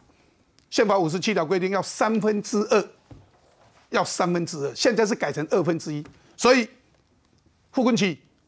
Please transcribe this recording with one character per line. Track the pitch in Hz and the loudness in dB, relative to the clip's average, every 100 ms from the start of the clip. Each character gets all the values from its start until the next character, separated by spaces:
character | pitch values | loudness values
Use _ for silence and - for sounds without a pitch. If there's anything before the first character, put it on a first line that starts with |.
| _ _ _ _ _ _ _ | _ _ _ _ _ _ _
宪 | - 208 | 0 2
法 | 196 | 2
五 | 160 | 0
十 | 180 | -2
七 | 220 | -2
条 | 185 | 0
规 | 156 185 | 0 0
定 | 185 | 0
要 | 196 | -2
三 | - - 220 220 | -4 -2 0 0
分 | 214 208 | 0 -2
之 | - 208 214 | -2 -2 2
二， | 214 - - - - - _ _ _ _ _ _ | 0 0 -8 -20 -20 -20 _ _ _ _ _ _
要 | 220 | -2
三 | 175 - 180 | -2 -2 0
分 | 175 | 0
之 | 165 156 139 | -2 -6 -6
二， | |
现 | 113 262 | -2 0
在 | 214 214 | 2 0
是 | |
改 | 240 151 | 0 -4
成 | 143 - | -4 -2
二 | 170 | 0
分 | 160 165 | 0 -2
之 | 165 | -6
一， | 151 147 - _ - | -10 -12 -20 _ 0
所 | 233 | 4
以 | 262 220 - _ _ _ _ _ _ _ _ _ | 4 2 -8 _ _ _ _ _ _ _ _ _
傅 | - | 0
昆 | 247 220 | 2 2
萁 | 196 139 _ _ | 0 -2 _ _